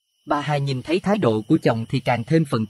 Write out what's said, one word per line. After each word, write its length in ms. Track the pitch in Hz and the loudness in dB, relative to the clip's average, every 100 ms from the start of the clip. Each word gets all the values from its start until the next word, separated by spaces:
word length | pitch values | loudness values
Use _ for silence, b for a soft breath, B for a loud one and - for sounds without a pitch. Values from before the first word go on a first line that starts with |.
| _ _ - | _ _ -4
Bà 140 | 147 | -2
Hà 160 | 143 147 | 0 -2
nhìn 240 | 139 127 | -2 -4
thấy 180 | - 339 | -2 -2
thái 180 | 185 208 | 0 2
độ 240 | 123 110 - | 2 0 2
của 100 | 160 | 2
chồng 240 | 156 113 113 | 2 -2 -2
thì 100 | 131 | -2
càng 240 | - 120 | 0 -2
thêm 220 | 117 165 151 | 2 0 2
phần 200 | 123 | -2